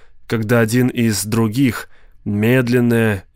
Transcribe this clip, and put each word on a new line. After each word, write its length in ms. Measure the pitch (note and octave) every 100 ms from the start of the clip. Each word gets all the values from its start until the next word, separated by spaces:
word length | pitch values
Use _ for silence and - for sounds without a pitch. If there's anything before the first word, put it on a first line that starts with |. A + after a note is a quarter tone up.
| - - -
когда 360 | A#2 G#2+ A#2
один 260 | A2 B2 B2
из 380 | A#2+ A2+ G2 G#2
других, 640 | A2 A2+ A2 C3+ - - - - -
медленное 1040 | - G#2 A2 C3 A#2+ B2 A#2+ A#2 A2 G2 -